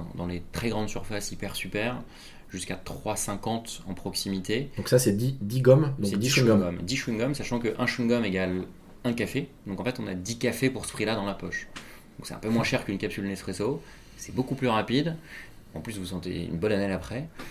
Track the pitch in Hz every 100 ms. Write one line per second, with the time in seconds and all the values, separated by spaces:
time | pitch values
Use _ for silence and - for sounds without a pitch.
0 | 85 - 87 87 - 85 120 101 107 -
1 | - 104 - 90 98 - 92 104 113 123
2 | - - - - - 92 - 92 - -
3 | 107 104 - 101 113 117 - - 95 92
4 | 98 - 98 95 90 110 143 - - 127
5 | 120 101 127 135 101 131 127 139 147 -
6 | 101 101 123 135 120 107 90 87 87 135
7 | - 110 127 143 - 120 113 107 120 -
8 | 117 120 107 92 92 92 90 - - -
9 | 123 117 104 131 170 - - 95 92 127
10 | 104 92 95 117 123 - 135 123 - -
11 | 107 110 98 95 92 - - - - -
12 | - - - - 107 113 107 127 - 98
13 | 104 - 98 95 - 92 104 160 - -
14 | - - - 95 131 131 123 110 98 127
15 | 160 160 - - - - - - 82 80
16 | 87 90 87 87 85 82 107 101 101 92
17 | - 113 160 - -